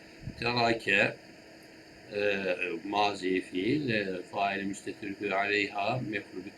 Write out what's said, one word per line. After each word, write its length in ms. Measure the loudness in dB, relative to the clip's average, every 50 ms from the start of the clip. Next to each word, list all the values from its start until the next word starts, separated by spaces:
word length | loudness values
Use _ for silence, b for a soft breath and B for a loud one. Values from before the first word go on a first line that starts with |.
| B B B B -12 -12 -8 -4
terake, 720 | -2 0 2 4 4 4 2 2 2 4 4 6 4 4 2 -4 -14 -20 -20 -20 -20 -20 -20 -20 -20 -20 -20 -20 -20 -20 -20 -20 -16 -6 -2
e, 420 | 0 2 2 2 2 0 0 0 0 -2 -4 -4 -6 -4
mazi 560 | 0 2 2 2 2 2 0 0 2 2 2
fiil, 500 | 0 -2 -2 0 2 2 2 2 0 0
e, 320 | 0 0 0 -2 -4 -6 -8 -6
fail 300 | -2 0 0 0 0 -2
müstetirhü 720 | -4 -4 -6 -6 -8 -10 -10 -8 -8 -8 -6 -4 -4 0 0
aleyha, 640 | 0 2 2 2 2 2 0 0 -2 0 0 0 -2 -2 -4
mefruh 340 | -4 -6 -6 -8 -12 -12 -12
bi 60 | -12 -14